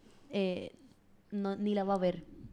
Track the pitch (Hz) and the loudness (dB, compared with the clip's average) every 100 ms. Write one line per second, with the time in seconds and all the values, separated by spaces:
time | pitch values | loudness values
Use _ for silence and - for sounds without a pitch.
0 | - - - 208 185 180 - - - - | -20 -20 -4 0 0 0 -6 -14 -20 -20
1 | - - - 208 196 196 208 208 196 196 | -20 -20 -8 -4 -2 0 0 2 2 4
2 | 180 170 - - - | 2 0 -8 -16 -16